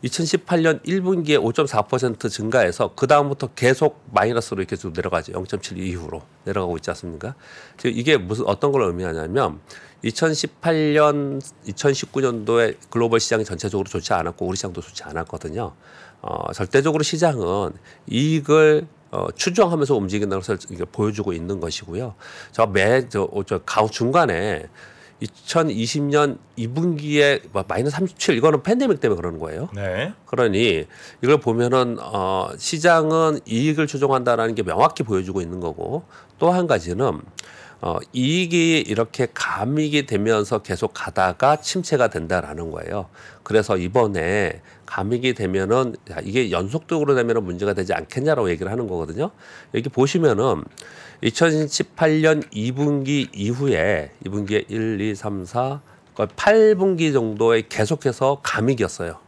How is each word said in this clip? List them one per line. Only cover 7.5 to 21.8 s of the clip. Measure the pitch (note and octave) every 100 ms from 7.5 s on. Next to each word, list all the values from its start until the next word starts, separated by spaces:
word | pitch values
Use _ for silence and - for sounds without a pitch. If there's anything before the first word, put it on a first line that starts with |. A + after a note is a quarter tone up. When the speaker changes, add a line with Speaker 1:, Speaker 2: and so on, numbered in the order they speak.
| - - -
Speaker 1:
지금 | B2+ A#2
이게 | B2 C#3+
무슨, | F2+ G#2+ -
어떤 | G2+ C#3+
걸 | C#3
의미하냐면 | G2+ F2 F#2 D#2+ D#2+ G#2+ G#2+ D2+ - - - _
이천십팔 | A2+ - E3 D#3 - _ E3+ D#3+ D3+
년, | D3 D3+ D3 C#3+ C#3 - - -
이천십구 | G2+ C#3+ C#3 - -
년도에 | C3 A#2 G#2+ A#2 A2+ - -
글로벌 | A#2+ A#2 A2+
시장이 | - A2+
전체적으로 | G#2+ E2+ G#2+ G2+ F#2+
좋지 | F2+ -
않았고 | G2 E2 - F2+
우리 | F#2
시장도 | G2 E2+
좋지 | - -
않았거든요. | - D#2 E2 - - E2+ G2+ - - - - -
어, | - G1+ G1+
절대적으로 | - F#2+ C3+ D3 D#3
시장은 | D3+ D#3+ E3 C3+ F2+ G2 F#2 - - - -
이익을, | A2+ D3 D#3+ C#3+ D3+ D#3 D3+ E3 _ _
어, | - -
추정하면서 | - - F3+ F#3+ E3+ C#3 B2+
움직인다는 | G2 G#2 G#2 F#2+
것을 | F#2 G2 -
이게 | F2+ E2+
보여주고 | - G#2+ G#2 G2
있는 | E2+ E2+ G2
것이고요. | E2+ -